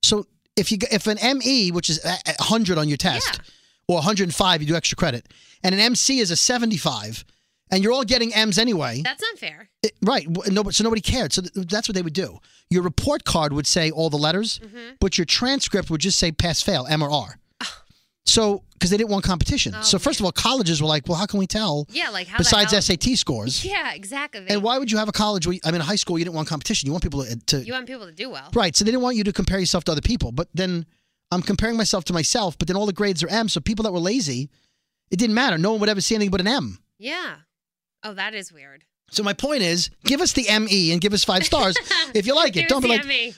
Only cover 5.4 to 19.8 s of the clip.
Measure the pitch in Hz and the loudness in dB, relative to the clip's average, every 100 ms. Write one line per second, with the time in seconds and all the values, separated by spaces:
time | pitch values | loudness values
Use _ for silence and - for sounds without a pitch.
5.4 | - - 185 190 226 247 - 262 190 165 | -20 -4 0 2 4 4 2 2 2 2
6.4 | - 247 233 185 156 117 107 117 - _ | 2 2 0 0 -2 -4 -8 -12 -14 _
7.4 | _ _ - 190 208 262 208 247 233 214 | _ _ -2 2 4 2 2 0 2 2
8.4 | 220 180 240 185 127 120 202 277 453 415 | 2 2 2 2 0 -2 -4 -4 -6 -8
9.4 | 175 151 - _ 214 - 196 254 151 175 | -12 -14 -20 _ -4 0 0 0 0 -4
10.4 | 208 190 208 - 226 220 - 254 156 - | 0 0 0 0 0 0 0 -2 0 -2
11.4 | 180 196 175 208 226 185 165 156 139 - | -4 -6 -4 -4 -2 -2 -2 -4 -6 -8
12.4 | _ _ - 180 175 - 262 302 - 175 | _ _ 0 0 2 0 0 0 0 0
13.4 | 147 143 139 180 160 156 165 147 151 185 | 2 0 0 2 2 0 0 2 0 0
14.4 | 220 - 220 233 233 269 196 - 165 - | -2 -6 -10 -18 -10 -2 0 2 0 2
15.4 | 247 269 - 196 - 156 185 - 175 151 | 2 0 0 -2 -2 -2 0 2 0 0
16.4 | 175 151 - 160 127 156 147 147 107 - | -2 0 0 0 0 0 2 0 -2 -14
17.4 | _ - - - - _ _ _ - 233 | _ -12 -12 -12 -20 _ _ _ 2 4
18.4 | 214 202 - - 180 208 226 196 - 170 | 4 0 -6 -4 0 2 2 0 0 0
19.4 | - 277 - 214 | 2 0 -2 0